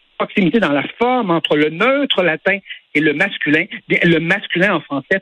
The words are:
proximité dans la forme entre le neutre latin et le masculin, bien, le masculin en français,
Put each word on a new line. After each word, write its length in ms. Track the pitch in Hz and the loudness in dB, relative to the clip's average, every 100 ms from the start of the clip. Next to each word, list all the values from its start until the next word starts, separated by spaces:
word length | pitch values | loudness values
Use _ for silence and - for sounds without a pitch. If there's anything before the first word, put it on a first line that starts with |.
| _ _ | _ _
proximité 420 | 147 - 185 226 | -4 0 2 2
dans 120 | 170 | 2
la 120 | 143 - - | 0 -2 -2
forme 320 | 240 254 202 | 0 0 0
entre 260 | 165 - 151 | 0 0 0
le 140 | 151 | 0
neutre 520 | 165 233 277 277 - | 0 0 0 0 0
latin 360 | 175 156 190 196 - - _ | 0 0 -2 -2 -6 -20 _
et 60 | 147 | 0
le 140 | 156 | 0
masculin, 500 | 143 196 - - 151 180 208 - | 0 -2 -2 0 0 -2 -10 -4
bien, 100 | 175 | 0
le 160 | 185 160 | 2 2
masculin 540 | 165 196 - 175 196 170 | 0 -4 -2 -2 0 0
en 40 | |
français, 400 | - 139 - 196 | -4 -8 -2 -4